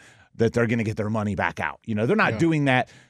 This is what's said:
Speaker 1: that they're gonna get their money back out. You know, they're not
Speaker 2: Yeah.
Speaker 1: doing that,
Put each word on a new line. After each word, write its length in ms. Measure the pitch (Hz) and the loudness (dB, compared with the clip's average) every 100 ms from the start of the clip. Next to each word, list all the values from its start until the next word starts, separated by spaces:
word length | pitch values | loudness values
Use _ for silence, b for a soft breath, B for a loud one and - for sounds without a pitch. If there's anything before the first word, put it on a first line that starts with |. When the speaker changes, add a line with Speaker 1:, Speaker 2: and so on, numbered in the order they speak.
| b b b - | b b b 0
Speaker 1:
that 180 | 113 | 0
they're 120 | 120 117 | 2 0
gonna 160 | 117 | 0
get 140 | 110 107 | -2 -4
their 140 | 104 | -4
money 240 | 110 104 | -2 -2
back 260 | 95 87 85 | 0 -2 -2
out. 200 | 82 69 | -6 -6
You 100 | - | -6
know, 120 | 107 117 | -2 0
they're 100 | 220 | 0
not 180 | 175 | 0
Speaker 2:
Yeah. 40 | 110 | 2
Speaker 1:
doing 260 | 170 156 | 2 2
that, 240 | 143 127 - b | 2 2 0 b